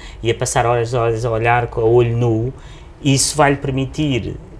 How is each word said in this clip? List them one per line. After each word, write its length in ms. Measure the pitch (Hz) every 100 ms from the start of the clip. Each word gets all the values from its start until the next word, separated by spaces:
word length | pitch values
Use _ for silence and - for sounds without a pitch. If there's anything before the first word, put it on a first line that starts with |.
| - -
e 80 | 113
a 40 | -
passar 300 | 120 131 117
horas 280 | 120 117
e 20 | 127
horas 300 | 117 113 123
a 60 |
olhar 360 | 110 117 120 120
com 140 | 117
o 120 | 113
olho 220 | 120 120 117
nu, 380 | 120 110 123 - - - - -
isso 320 | 143 135 - 147
vai-lhe 220 | 143 139
permitir 800 | 135 131 131 - 151 120 90 - - -